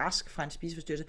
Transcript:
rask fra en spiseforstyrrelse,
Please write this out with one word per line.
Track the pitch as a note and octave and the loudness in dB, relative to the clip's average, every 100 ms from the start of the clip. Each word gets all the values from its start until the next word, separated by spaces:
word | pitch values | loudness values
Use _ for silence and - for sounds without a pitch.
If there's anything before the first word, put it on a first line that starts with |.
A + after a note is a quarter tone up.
rask | E3 - - | 4 4 0
fra | - | -2
en | D3 | -2
spiseforstyrrelse, | - E3+ E3 - D3+ | -2 -4 -4 -2 -2